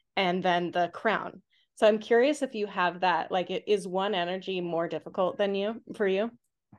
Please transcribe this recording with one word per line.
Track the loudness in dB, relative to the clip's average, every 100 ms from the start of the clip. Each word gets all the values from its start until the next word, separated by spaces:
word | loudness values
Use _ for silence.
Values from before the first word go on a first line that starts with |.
| _
and | -2 0 2
then | 2 2 0
the | 0 -2
crown. | -2 0 0 -4 -12 _ _ _ 2
So | 4
I'm | 4
curious | 4 4 4 2
if | -4
you | -4 -4
have | 0 -2 2
that, | 2 2 0
like, | -2 -2
it, | -4 0
is | 0 0
one | -2 0
energy | 0 -2 -4 -4 -4
more | -2 -2 -2
difficult | -6 -6 -2 0 0
than | 0
you, | 0 -4 -6 -10 -2
for | 0
you? | 0 -2 -8 _ _ _